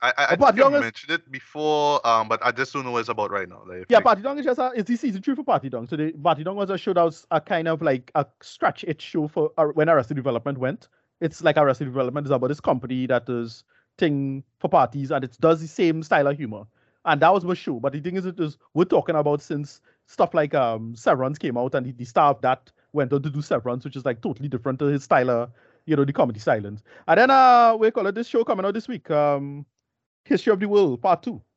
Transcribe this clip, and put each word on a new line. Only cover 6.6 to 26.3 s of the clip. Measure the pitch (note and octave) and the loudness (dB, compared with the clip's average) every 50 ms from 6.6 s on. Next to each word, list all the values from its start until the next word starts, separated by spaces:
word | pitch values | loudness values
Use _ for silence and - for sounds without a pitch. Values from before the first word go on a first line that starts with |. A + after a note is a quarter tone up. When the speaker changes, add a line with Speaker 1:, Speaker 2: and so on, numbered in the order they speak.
| G3+ F#3 | -4 -4
Speaker 2:
a | G3 F3 | -4 -4
show | - G#3 F#3 | -4 0 2
that | F3 E3+ | 2 2
was | E3 D3 - - _ E3 | 2 0 -4 -6 _ -4
a | D#3 | -4
kind | - - G3 E3 D#3+ | -2 -2 -4 -2 -2
of | E3 D#3+ D3+ E3 | -2 -4 -2 0
like | D#3 C3+ C3 - _ - | 0 -2 -2 -4 _ -4
a | D3+ C#3+ - _ _ | -4 -4 -4 _ _
scratch | - - - - E4+ - - - - | -20 -20 -8 -4 -2 -2 -2 -4 -6
itch | F3+ D3+ - - | -8 -8 -8 -10
show | - - E3+ D3+ | -6 -4 -4 -4
for, | D3+ - E3+ D3+ D#3 - - | -2 -2 -2 -2 -2 0 0
uh, | D#3 | 0
when | D3+ D3+ D#3 D3+ D#3+ | 0 2 2 2 4
Arrested | D#3+ C#3+ A#2+ - D3+ | 4 2 2 0 -4
Development | C#3 B2 C#3 A#2+ A#2 - C#3+ C#3 B2+ | -6 -4 -4 -4 -4 -4 -6 -6 -4
went. | B2+ B2+ F3+ A#3 _ _ _ _ _ _ _ _ | -4 -4 -6 -6 _ _ _ _ _ _ _ _
It's | E3+ D#3 D#3 - D#3+ | -8 -8 -8 -2 0
like | D#3+ D3 | 2 2
Arrested | D#3 D3 C#3 B2+ - D3 | 4 4 4 2 0 -4
Development | C3 B2 C3+ B2+ B2 B2+ D3 C#3+ | -6 -4 -4 -4 -2 -4 -4 -2
is | C3+ | -2
about | C#3+ B2 B2+ D3 | 0 0 0 -2
this | D3 - | -4 -2
company | - - D3+ B2 - A#2+ B2+ B2+ C3 | -2 -2 -2 -2 -4 -6 -6 -4 -2
that | B2+ C3 A#2+ A#2 B2+ | 0 0 -2 -2 -4
is | B2 A#2+ A#2 A#2 A2+ - _ _ _ _ _ _ _ - | -6 -6 -8 -10 -12 -18 _ _ _ _ _ _ _ -2
thing | F3+ D#3 D3 C#3 C#3 C3+ C3+ C3+ - _ _ _ | 0 0 0 0 -2 -4 -6 -8 -12 _ _ _
for | - E3 | -2 2
parties, | - E3 C3 A2+ A#2+ C#3+ C#3 C3 | 4 4 4 2 0 -4 -6 -4
and | D#3 C3+ C3+ | -4 -4 -4
it | A#2+ - - | -6 -4 2
does | E3 D#3+ E3+ D#3 | 2 2 4 2
the | D#3+ | -2
same | D#3 - - F#3+ E3 D#3+ D#3+ D#3+ | -6 -4 0 0 0 0 -2 -2
style | - - D#3 C#3 C#3 | 0 0 2 2 2
of | C#3+ | 0
humor. | C#3+ C#3 A2 A2 G2 G#2+ - _ _ _ _ _ _ - | -2 -6 -10 -10 -12 -16 -18 _ _ _ _ _ _ -2
And | E3 D#3+ D3 | 0 2 4
that | D#3+ E3+ F#3+ | 4 4 4
was | G3 E3+ | 4 2
my | F3 F#3 | -2 -4
show. | - - F3 C#3 A#2 | -4 -4 -6 -6 -4
But | A#2 C#3 C3+ | -4 -4 -6
the | D3+ | -6
thing | C#3+ F3+ F3+ | -6 -6 -6
is, | F#3+ F3+ | -6 -6
it | F#3 F3 F#3+ | -6 -6 -4
is, | E3 D#3 D3 _ _ _ - | -6 -6 -6 _ _ _ -2
we're | D3 F3+ | -2 0
talking | F3+ - E3+ - - E3 | 2 2 2 2 2 0
about | D3+ D3 D3 D3 D3 - | 0 0 0 -2 -2 -4
since | - D#3+ D3 D3 - - _ _ _ _ _ _ | -6 -8 -8 -8 -10 -14 _ _ _ _ _ _
stuff | _ - - F3+ E3+ - | _ -2 -2 -2 0 2
like, | E3 D3+ D3 D#3+ | 0 0 0 0
um, | C#3+ B2+ A#2 A2+ A2 A2+ A2+ A#2 | 0 0 0 -2 -4 -6 -10 -14
Severance | A2+ - E3 D3 B2+ C3 C3+ D3+ - | -4 0 0 0 2 0 -2 -4 -4
came | - D3+ A#2+ | -6 -4 -4
out, | A#2+ B2 C#3 - | -4 -4 -2 -2
and | C#3 B2 | -4 -4
the, | C3+ | -6
the | B2+ A#2+ B2 | -8 -12 -14
star | - - F3 D#3 D3 | -2 2 4 4 4
of | C#3 - - | 2 2 0
that | B2+ C3 - _ _ _ _ _ _ - | -2 -2 -2 _ _ _ _ _ _ -4
went | D3 C#3 B2 C#3+ | -4 -2 0 -2
on | C#3+ C#3 | -2 -2
to | D#3 | -4
do | C3+ D3 D3 | -6 -8 -4
Severance, | - D#3 B2+ A2+ B2 A#2+ B2 - | -4 -4 -4 -2 -4 -6 -6 -8
which | C#3+ - | -12 -12
is, | C#3 B2 | -8 -6
like, | C#3 A#2+ A2 | -6 -6 -6
totally | - G3 B2+ - C#3 D3 | -6 -8 -8 -8 -8 -8
different | D3+ A2+ - C#3 C3 C3 | -8 -6 -4 -6 -4 -2
to | D3+ | -2
his | C#3+ D3 C#3 - | -2 -2 -2 0
style | - E3 C#3 B2+ B2+ | 2 2 2 4 2
of | B2 A#2 A#2+ A#2+ - _ _ _ _ _ _ | 0 0 -2 -6 -10 _ _ _ _ _ _
you | D#3+ D#3 | -2 0
know, | C#3+ C#3 | 2 2
the | C#3 C#3 | 2 2
comedy | - D#3 A#2+ | 0 0 0